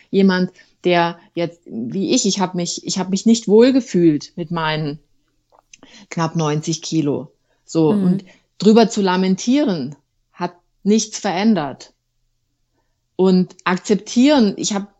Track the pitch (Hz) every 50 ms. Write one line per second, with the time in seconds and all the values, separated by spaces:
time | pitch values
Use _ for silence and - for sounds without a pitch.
0 | _ _ - 196 196 196 185 180 180 185 - _ _ _ _ _ - 180 175 175
1 | 170 170 170 - _ _ - 170 170 165 170 _ _ - - 113 113 - - 196
2 | 190 - - 254 - 202 185 196 185 180 - 175 175 175 - - - - - 190
3 | 185 190 190 196 - 226 226 226 - - 202 220 233 262 254 269 - - - 175
4 | 175 165 151 143 - - _ - 175 160 170 170 160 156 156 156 160 147 147 156
5 | _ _ _ _ _ _ _ _ _ _ _ _ _ _ _ - - - - -
6 | - - - 175 165 156 - 165 160 147 147 156 156 170 156 - - - 165 160
7 | 151 143 131 120 127 - _ _ _ _ _ _ _ - - 160 160 151 214 208
8 | 190 180 180 190 - - - _ _ _ _ - 175 208 220 233 226 196 - 220
9 | 196 190 180 185 190 185 190 185 - 240 254 294 294 269 185 160 127 135 151 -
10 | _ _ _ _ _ _ _ - 175 175 - _ _ _ _ _ - 196 208 220
11 | 208 - - - - 208 160 180 202 226 220 170 147 135 123 - - - _ _
12 | _ _ _ _ _ _ _ _ _ _ _ _ _ _ _ _ _ _ _ _
13 | _ _ _ - 185 190 185 185 180 180 - _ - 170 185 180 - - 214 196
14 | - - - 240 247 285 302 277 226 202 - - - - 214 196 196 - _